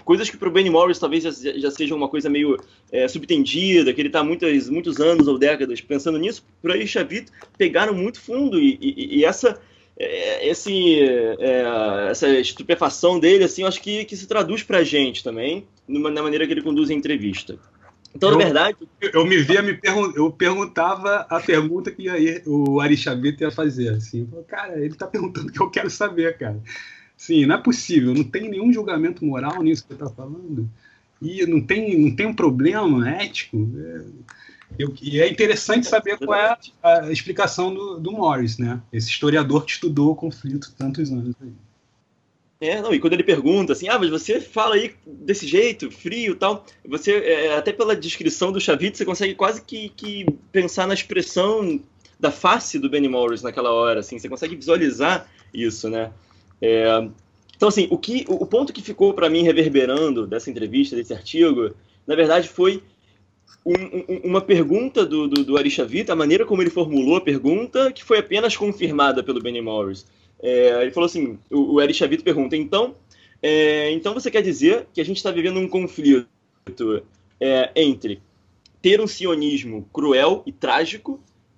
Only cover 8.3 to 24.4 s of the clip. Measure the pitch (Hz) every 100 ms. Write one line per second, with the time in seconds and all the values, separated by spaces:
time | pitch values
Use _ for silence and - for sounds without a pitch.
8.3 | 247 285 185 143 - 139 139 139 147 156
9.3 | 190 240 202 - _ _ - - 85 87
10.3 | - 139 175 - 190 180 151 139 123 113
11.3 | 98 131 127 120 117 110 101 101 - 143
12.3 | 131 123 - - 170 170 - 175 180 160
13.3 | 196 185 - 190 185 202 208 214 190 190
14.3 | 214 165 220 - 196 151 143 135 - 123
15.3 | 113 131 180 196 _ - 147 151 151 151
16.3 | 151 156 156 156 147 151 151 139 139 104
17.3 | 92 - - _ _ _ _ _ - 190
18.3 | 220 180 147 190 208 - _ 196 160 165
19.3 | 185 143 190 202 - 196 202 196 147 160
20.3 | 160 180 190 196 - 170 190 196 202 -
21.3 | 165 - 160 156 175 185 - 185 175 160
22.3 | 170 160 147 139 139 143 147 147 127 139
23.3 | 147 156 151 151 127 120 110 - 120 117
24.3 | 165